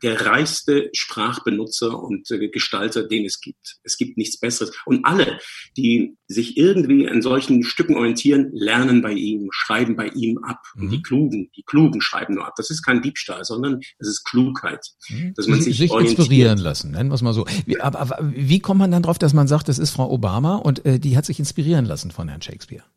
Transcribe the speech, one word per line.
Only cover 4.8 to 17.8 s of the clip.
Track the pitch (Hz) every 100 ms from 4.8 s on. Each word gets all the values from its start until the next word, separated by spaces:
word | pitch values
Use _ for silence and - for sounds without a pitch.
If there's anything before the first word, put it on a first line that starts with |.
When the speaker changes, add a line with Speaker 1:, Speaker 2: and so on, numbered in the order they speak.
| -
Speaker 1:
Und | 131
alle, | - 190 - - - - - -
die | 120 117 98 - -
sich | 107 120 -
irgendwie | 175 185 135 139 -
an | 120
solchen | 127 131 135 123
Stücken | 120 - -
orientieren, | 123 117 120 139 139 135
lernen | 110 104 117 131 123
bei | 110
ihm, | 101 104 107 98
schreiben | - - 110 117 117
bei | 107
ihm | - 113 113
ab. | - 120 - -
Und | 92
die | 123
Speaker 2:
Mhm. |
Speaker 1:
Klugen, | - 135 151 - 90
die | -
Klugen | - 143 156 156
schreiben | - - -
nur | 98 -
ab. | -
Das | -
ist | 160
kein | 139 123
Diebstahl, | 139 - - -
sondern | 92 113 139 131 - -
es | 107
ist | 104
Klugheit, | - 123 131 131 85 73 - _ -
Speaker 2:
Mhm. | 110 180
Speaker 1:
dass | 147 101
man | 123
Speaker 2:
Sich, | 127 113
Speaker 1:
sich |
Speaker 2:
sich | 175
Speaker 1:
orientiert. | 214 117 110
Speaker 2:
inspirieren | 143 135 120 101
lassen, | 82 73 -
nennen | - 131
wir's | 135
mal | 120
so. | 113 - 202 -
Wie, |
aber, | -